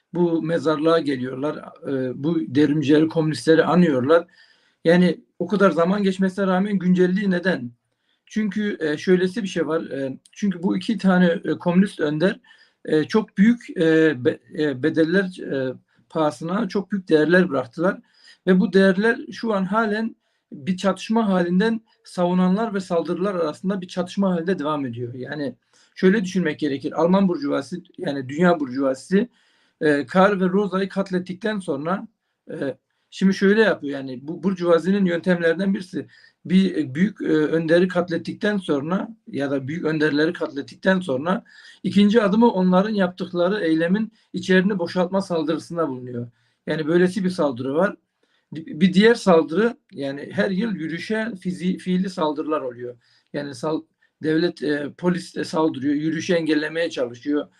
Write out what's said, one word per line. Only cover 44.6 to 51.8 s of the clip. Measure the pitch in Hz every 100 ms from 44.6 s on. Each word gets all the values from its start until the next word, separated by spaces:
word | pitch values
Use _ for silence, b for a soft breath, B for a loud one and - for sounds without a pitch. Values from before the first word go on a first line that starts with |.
| 185 202
boşaltma | 170 185 175 190
saldırısında | 196 170 151 156 - 170 156
bulunuyor. | 127 123 120 120 _ _ _ -
Yani | 151 151
böylesi | 175 180 196
bir | 185
saldırı | 180 151 120 131 147
var. | 190 - _ _ _ _ - 147
Di-, | - 151
bir | 185
diğer | 180 220 233
saldırı, | 196 165 147 160 226 240 _
yani | - 139 139 147
her | - 208
yıl | 190 233 175
yürüyüşe | 156 165 - 220 220 214
fizi-, | 185 175 180
fiili | 185